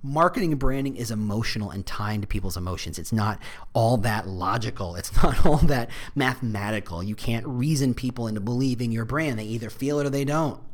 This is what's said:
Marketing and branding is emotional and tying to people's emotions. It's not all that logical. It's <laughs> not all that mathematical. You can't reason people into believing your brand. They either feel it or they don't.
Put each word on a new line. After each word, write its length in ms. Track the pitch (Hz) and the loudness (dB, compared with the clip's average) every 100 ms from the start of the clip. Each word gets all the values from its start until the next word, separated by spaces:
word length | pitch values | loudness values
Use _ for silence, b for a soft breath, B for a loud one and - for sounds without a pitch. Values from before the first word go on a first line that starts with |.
Marketing 500 | 135 147 175 214 175 | -2 4 4 4 0
and 80 | 143 | 2
branding 340 | 131 139 139 | 2 2 -2
is 160 | - 113 | -4 -4
emotional 600 | 107 107 107 113 110 104 | -2 -2 0 -2 -2 -6
and 140 | 98 | -6
tying 360 | - - 107 107 | -6 -4 -2 -2
to 60 | 98 | -2
people's 320 | 104 92 90 | -2 -2 -4
emotions. 400 | 92 87 - 82 | -4 -6 -8 -10
It's 140 | 82 | -4
not 280 | 110 104 98 B B B | 0 0 -4 B B B
all 240 | 117 113 120 | 2 2 4
that 300 | 107 107 95 | 2 -2 -4
logical. 680 | 92 90 113 113 - 92 | -4 -2 -2 -4 -4 -6
It's 200 | 87 - - | -8 2 6
<laughs> 60 | |
not 240 | 165 120 - | 6 8 8
all 100 | 147 | 10
that 320 | 170 135 113 B B | 6 6 0 B B
mathematical. 880 | - 131 - 120 104 104 107 101 85 | 0 0 0 -4 -2 -2 -4 -4 -6
You 120 | 98 | -6
can't 320 | 107 117 117 151 | -4 -2 -2 -2
reason 480 | 123 139 151 135 | -2 0 2 2
people 340 | 117 127 123 117 | 0 -4 -4 -6
into 120 | 107 | -4
believing 520 | 101 123 135 123 117 | -2 0 0 0 -2
your 140 | 113 113 | -2 -2
brand. 320 | 139 160 113 | -2 -2 -4
They 60 | |
either 260 | 107 113 110 | -4 -6 -6
feel 280 | - 135 147 | -6 -2 0
it 80 | 143 | 0
or 40 | |
they 160 | 139 139 | -2 0
don't. 340 | 151 156 - - | 0 0 -4 -12